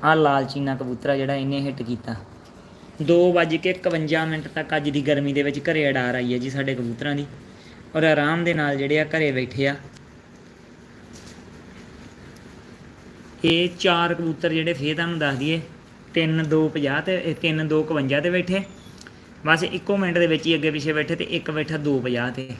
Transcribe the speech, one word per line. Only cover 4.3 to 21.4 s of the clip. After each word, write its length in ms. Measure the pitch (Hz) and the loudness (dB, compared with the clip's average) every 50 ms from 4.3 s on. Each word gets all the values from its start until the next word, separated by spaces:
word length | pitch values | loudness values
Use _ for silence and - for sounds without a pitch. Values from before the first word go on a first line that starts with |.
| 160 156 147 151 | -2 -4 -6 -6
ਤੱਕ 280 | - 160 156 - 156 | -6 -6 -4 -2 -2
ਅੱਜ 120 | 156 143 147 | -2 0 0
ਦੀ 100 | 143 147 139 | -2 0 2
ਗਰਮੀ 300 | 143 147 139 143 143 139 | 2 2 2 2 0 0
ਦੇ 100 | 143 143 | 2 0
ਵਿੱਚ 160 | 143 139 143 | 0 -2 -2
ਘਰੇ 280 | 139 - 165 156 151 139 | -2 0 0 2 2 2
ਉਡਾਰ 260 | 135 131 127 123 123 | 2 2 0 0 0
ਆਈ 180 | 127 123 123 127 | 0 0 0 -2
ਹੈ 60 | 123 | -2
ਜੀ 120 | 123 135 | -2 -4
ਸਾਡੇ 240 | 131 139 135 135 135 | -4 -4 -2 -2 -2
ਕਬੂਤਰਾਂ 400 | 123 123 117 117 120 139 147 143 | -4 -4 -6 -4 -4 -4 -4 -2
ਦੀ, 120 | 143 143 143 - - - - - - - - - - - - - | -4 -4 -6 -10 -16 -18 -20 -20 -20 -20 -20 -20 -20 -20 -6 -2
ਔਰ 80 | 160 156 | 2 4
ਆਰਾਮ 400 | 160 156 147 147 147 160 170 170 | 4 4 4 4 2 2 2 2
ਦੇ 100 | 170 170 | 0 0
ਨਾਲ 220 | 160 151 143 143 | 2 0 0 0
ਜਿਹੜੇ 240 | 139 135 139 147 151 | 0 0 2 2 2
ਆ 40 | 151 | 2
ਘਰੇ 240 | 151 151 160 156 147 135 | 2 0 0 2 2 2
ਬੈਠੇ 360 | 127 127 123 - 131 135 139 | 0 -2 -4 -2 0 0 0
ਆ। 60 | 143 147 - - - - - - - - - - - - - - - - - - - - - - - - - - - - - - - - - - - - - - - - - - - - - - - - - - - - - - - - - - - - - - - - - - - - - - - - - | 0 -4 -10 -18 -20 -20 -20 -20 -20 -20 -20 -20 -20 -20 -20 -20 -20 -20 -20 -20 -20 -20 -20 -20 -20 -20 -20 -20 -20 -20 -18 -18 -20 -20 -20 -20 -20 -20 -20 -20 -20 -20 -20 -20 -20 -20 -20 -20 -20 -20 -20 -20 -20 -20 -20 -20 -20 -20 -20 -20 -20 -20 -20 -20 -20 -20 -20 -20 -20 -20 -20 -20 -20 0 2
ਇਹ 240 | 156 156 170 175 180 175 - | 2 4 4 2 0 -2 0
ਚਾਰ 360 | - 190 175 170 170 170 170 | 2 4 4 4 4 2 2
ਕਬੂਤਰ 380 | 170 175 165 160 - - 170 156 | 0 0 -2 -2 0 -2 0 0
ਜਿਹੜੇ 200 | 160 160 165 170 | 0 0 0 -2
ਫੇਰ 220 | 139 139 147 151 | -2 -2 -2 0
ਤੁਹਾਨੂੰ 240 | 151 170 170 175 165 | 0 -2 -2 -2 0
ਦੱਸ 200 | 151 143 135 127 | 0 0 0 0
ਦਈਏ, 220 | 135 151 160 165 160 - - - - - - - - - - | 0 0 0 -2 -4 -8 -16 -20 -20 -20 -20 -20 -20 -4 0
ਤਿੰਨ 280 | 175 165 160 160 160 160 | 0 2 2 2 0 2
ਦੋ 240 | 151 151 156 156 156 | 2 2 2 2 2
ਪੰਜਾਹ 320 | 151 156 143 135 135 151 156 | 0 0 -2 0 0 0 0
ਤੇ, 140 | 190 185 | 0 -2
ਇਹ 180 | 180 - 165 156 | -2 0 -2 -4
ਤਿੰਨ 340 | - - 165 156 156 156 156 | 0 0 0 0 0 0 2
ਦੋ 120 | 156 156 156 | 2 0 0
ਇਕਵੰਜਾ 380 | 156 165 151 139 131 139 143 | 0 0 0 0 2 2 2
ਤੇ 100 | 147 175 | 2 2
ਬੈਠੇ, 320 | 175 185 170 175 180 196 196 - - - - - - - - - - - - - - - - | 0 0 0 0 -2 -2 -2 -6 -12 -20 -20 -20 -20 -20 -20 -20 -20 -20 -20 -20 -20 -8 2
ਬਸ 160 | 151 160 156 175 | 2 2 4 2
ਇੱਕੋ 320 | - - 156 - - 202 | -2 -4 -6 -2 0 0
ਮਿੰਟ 220 | 196 196 180 170 175 | 2 2 2 4 4
ਦੇ 80 | 175 | 4
ਵਿੱਚ 200 | 165 160 151 - | 4 4 2 2
ਹੀ 80 | 160 165 | 2 0
ਅੱਗੇ 160 | 160 147 160 | 2 2 0
ਪਿੱਛੇ 220 | 151 151 135 156 156 | -2 -2 -2 -2 0
ਬੈਠੇ, 220 | 151 151 147 165 | 0 0 -2 -2
ਤੇ 80 | 165 175 | -4 -4
ਇੱਕ 240 | - - 165 | -4 -4 -6